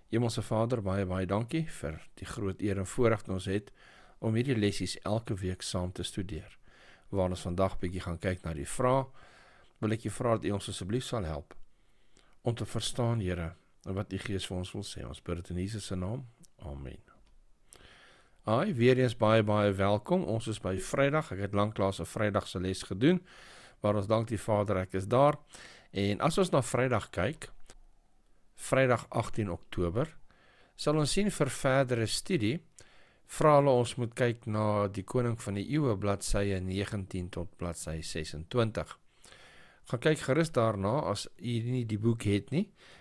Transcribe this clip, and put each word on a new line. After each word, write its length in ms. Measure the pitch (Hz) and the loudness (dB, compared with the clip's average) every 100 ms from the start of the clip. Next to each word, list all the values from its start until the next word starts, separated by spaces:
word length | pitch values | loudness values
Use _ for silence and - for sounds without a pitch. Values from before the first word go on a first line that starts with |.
| - | -2
Hemelse 340 | 113 117 113 | 0 0 0
Vader, 400 | - 110 117 120 | -2 0 2 0
baie, 240 | 98 98 92 | 0 0 0
baie 200 | 92 92 | 0 0
dankie 440 | 101 117 160 160 | 0 0 -2 -2
vir 320 | - 73 80 - | -4 -6 -8 -12
die 120 | - - | -14 -12
groot 360 | - 98 95 | -6 -4 -2
eer 160 | 104 98 | -2 0
en 80 | 95 | -2
voorreg 340 | - 117 110 | 2 4 4
wat 100 | - | 0
ons 160 | 92 95 | -4 -2
het 260 | 101 - - - - - - | -2 -4 -18 -20 -20 -20 -6
om 160 | 113 110 | -2 0
hierdie 220 | 135 113 | 0 2
lessies 400 | 104 - 92 - | 2 0 -4 -4
elke 320 | - 110 - | -2 -2 -2
week 280 | 101 92 90 | -4 -4 -4
saam 300 | - 92 90 | -4 -4 -4
te 120 | 92 | -6
studeer. 540 | 87 - 92 78 - - - - - - - | -8 -6 -6 -6 -12 -18 -20 -20 -20 -20 -6
Waar 200 | 98 92 | 0 0
ons 120 | 90 | 0
vandag 380 | 90 87 95 - | -4 0 2 0
bietjie 220 | 90 90 | -4 -4
gaan 180 | 87 85 | -6 -4
kyk 240 | 98 92 | -2 -4
na 100 | 82 | -4
die 140 | 78 - | -6 -6
vraag, 400 | - 127 135 135 - - - - - - - | 0 2 2 0 -8 -20 -20 -20 -20 -20 -4
wil 120 | 110 | -2
ek 140 | 110 110 | -2 -4
U 40 | |
vra 260 | - 120 113 | -2 0 0
dat 100 | - | 0
U 60 | |
ons 180 | 101 - | -2 -4
asseblief 340 | 98 92 123 | -8 -4 -4
sal 200 | - 117 | -2 -4
help 320 | 82 73 - - - - _ _ - - - - | -4 -4 -8 -14 -14 -18 _ _ -20 -20 -20 -8
om 140 | 120 117 | -4 -4
te 100 | 104 | -4
verstaan, 540 | 117 - - 117 117 | -4 -4 0 0 2
Here, 360 | 92 87 82 - _ _ | 0 -2 -4 -8 _ _
wat 320 | - 92 92 | -6 -4 -4
U 40 | 95 | -4
Gees 280 | - 98 - | -4 -4 -4
vir 120 | 90 | -6
ons 140 | 92 | -6
wil 120 | 107 | -8
sê. 240 | 98 - 58 | -10 -10 -10
Ons 140 | - | -10
bid 140 | - 85 | -8 -8
dit 140 | - | -6
in 80 | 87 | -4
Jesus 280 | 95 110 - | -4 -6 -6
se 100 | 92 | -6
naam. 320 | 92 127 123 - - - | -4 -6 -10 -18 -20 -16
Amen. 560 | 76 69 67 - - - - - - - - - - - - - _ _ - | -12 -10 -12 -14 -18 -20 -20 -20 -20 -20 -20 -20 -20 -20 -20 -20 _ _ -2
Hi, 280 | 113 214 131 | 0 2 4
weer 220 | 120 127 | 6 6
eens 140 | 127 113 | 4 2
baie, 240 | 107 113 | 4 6
baie 300 | 107 104 104 | 4 4 4
welkom. 480 | 98 98 104 - 180 143 | 4 2 2 2 0 0
Ons 160 | 110 110 | -2 -4
is 80 | 107 | -4
by 140 | 92 95 | -4 -4
Vrydag. 540 | - 139 139 151 151 | -2 2 2 2 -2
Ek 60 | 95 101 | -4 -2
het 80 | 101 | 2
lanklaas 400 | 107 107 98 95 | 0 2 0 0
'n 60 | 82 | -4
Vrydag 400 | - 107 101 - | -2 0 0 -2
se 120 | 95 | -2
les 240 | 92 92 | -2 -2
gedoen, 340 | - 95 139 180 - - - - - - | -4 2 4 4 0 -20 -20 -20 -20 -2
maar 140 | 104 104 | 0 2
ons 120 | 98 | 2
dank 200 | 110 113 | 2 2
die 100 | 104 | -2
Vader, 400 | - 104 101 92 | 2 2 2 0
ek 160 | 95 | -2
is 140 | 95 98 | -4 2
daar. 320 | 123 143 143 - - - - - | 4 4 4 -6 -20 -20 -20 -8
En 280 | - - 104 | 0 2 2
as 160 | 160 180 | 2 2
ons 140 | 180 | 4
na 100 | 147 | 2
Vrydag 480 | - 123 127 117 - | 2 2 2 2 -2
kyk, 400 | - 95 160 - - - - - - _ _ _ - - | -2 -2 -2 -10 -14 -16 -18 -20 -20 _ _ _ -20 -20
Vrydag 540 | - - 131 135 120 - | -14 0 2 4 2 0
agtien 400 | 120 113 - 101 | -4 -2 0 -2
Oktober, 680 | 85 - - 85 101 156 - - - - - - - | -4 -6 -2 0 0 -4 -6 -20 -20 -20 -20 -20 -6
sal 220 | - 151 | 0 2
ons 140 | 147 | 2
sien 200 | - 202 | 2 2
vir 180 | - 139 | 2 0
verdere 560 | - 135 135 131 120 110 | 0 2 4 4 2 0
studie, 560 | - - 175 104 160 - - - - - _ - | -2 0 0 2 -2 -6 -20 -20 -20 -20 _ -10
vra 300 | - 151 143 | 2 6 8
hulle 140 | 143 | 8
ons 260 | 123 117 - | 6 4 -2
moet 180 | 117 | -4
kyk 320 | - 120 117 - | 0 0 0 -2
na 420 | 107 107 104 101 | 0 2 2 0
die 160 | 98 | -2
Koning 380 | 92 127 120 113 | -4 -2 0 -2
van 120 | - | -4
die 140 | 101 98 | -4 -2
Eeue, 300 | 147 143 98 | 0 0 0
bladsye 600 | 101 101 - 104 101 92 | 0 -2 0 0 2 0
negentien 720 | 92 95 101 104 92 95 90 | -2 -2 -2 -4 -6 -6 -6
tot 280 | - 85 - | -6 -8 -6
bladsy 440 | 87 85 80 80 | -6 -6 -6 -6
sesentwintig. 1000 | 80 80 78 76 80 123 110 101 - - _ _ - - - - - - - | -6 -6 -6 -8 -4 0 0 0 -8 -10 _ _ -20 -20 -20 -20 -20 -20 -8
Gaan 140 | 120 | -2
kyk 200 | 156 156 | 2 2
gerus 320 | - 135 160 | 2 2 2
daarna, 480 | 127 113 101 98 139 | 2 2 2 0 0
as 280 | 85 104 - - | 0 -4 -6 -10
u 240 | 117 117 | -4 -2
nie 240 | 117 127 117 | 0 -2 -2
die 120 | 107 | 0
boek 240 | 110 117 | 2 2
het 280 | 104 101 - | 2 0 0
nie, 220 | 147 214 _ - - | -2 -2 _ -20 -20